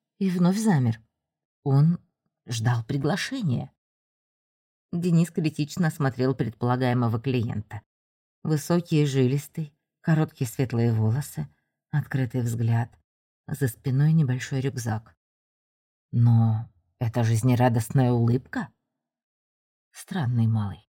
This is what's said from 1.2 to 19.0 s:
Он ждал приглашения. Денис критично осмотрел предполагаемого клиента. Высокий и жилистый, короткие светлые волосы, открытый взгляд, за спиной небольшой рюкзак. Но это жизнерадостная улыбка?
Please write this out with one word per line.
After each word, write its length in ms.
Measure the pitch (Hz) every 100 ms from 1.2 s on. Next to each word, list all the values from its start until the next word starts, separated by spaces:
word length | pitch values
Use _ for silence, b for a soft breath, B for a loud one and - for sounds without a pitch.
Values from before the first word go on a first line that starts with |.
| _ _ _ _
Он 340 | 143 135 156 175 _ _ _ _ -
ждал 380 | 117 113 120
приглашения. 880 | 113 139 143 165 - 269 180 131 135 _ _ _ _ _ _ _ _ _ _ _ _
Денис 400 | 175 180 165 170
критично 560 | - 156 - 147 - 160
осмотрел 480 | - 135 123 131 131
предполагаемого 840 | 117 - 123 127 127 123 117 113
клиента. 600 | 135 123 110 107 - 104 - _ _ _ _ _
Высокий 580 | 160 151 - 175 170 156
и 40 | 147
жилистый, 680 | 135 123 143 - - 151 _ _ _
короткие 460 | - 156 156 - 123
светлые 440 | - 123 117 117
волосы, 560 | 110 110 123 143 - 147 _ _ _ _
открытый 520 | 151 - 139 123 127
взгляд, 540 | 120 117 117 117 113 _ _ _ _ _ -
за 180 | 123 131
спиной 460 | - 139 131 151
небольшой 480 | 160 135 127 - 135
рюкзак. 560 | 135 127 117 110 - _ _ _ _ _ _ _ _ _ _
Но 580 | 120 120 113 113 110 117 _ _ -
это 240 | 117 123
жизнерадостная 880 | 113 113 127 120 127 117 - 139 123
улыбка? 560 | 120 117 120 - 254 175 _ _ _